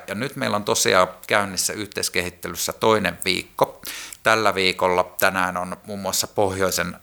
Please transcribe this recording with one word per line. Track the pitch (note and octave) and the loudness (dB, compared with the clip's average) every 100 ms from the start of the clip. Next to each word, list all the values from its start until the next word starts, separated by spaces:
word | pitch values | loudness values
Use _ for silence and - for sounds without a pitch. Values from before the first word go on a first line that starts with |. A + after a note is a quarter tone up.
| - | -4
ja | G2+ | -6
nyt | C#3 C#3 | -8 -4
meillä | A#2 G#2 | -4 -2
on | |
tosiaan | G#2 A2+ A#2 F#2+ F#2 - - | 0 0 4 4 4 0 -2
käynnissä | A2 G2 F2+ - | 0 0 -2 -4
yhteiskehittelyssä | F#2 G2+ G2 F2+ F2+ F2 - F2+ E2+ - | -4 -6 -6 -4 -2 -4 -6 -10 -6 -6
toinen | - A2+ G#2+ F2+ E2+ F#2+ | 0 2 2 2 -2 -2
viikko. | F2+ - - - - - - - - | -2 -4 -2 -2 -2 -12 -12 -14 -2
Tällä | A2+ A2 G#2 F#2+ | 2 4 4 2
viikolla | F#2 F2+ F#2 F2+ - - | 2 2 2 2 0 0
tänään | F#2+ F#2 F2+ F2+ | 0 2 -2 -2
on | F2+ F#2 G#2+ | -6 -8 -10
muun | G2+ | -8
muassa | F#2+ - G#2+ | -4 -4 -2
pohjoisen | - G2+ F#2+ F#2 F2 F2 E2+ | 0 0 2 0 0 -4 -6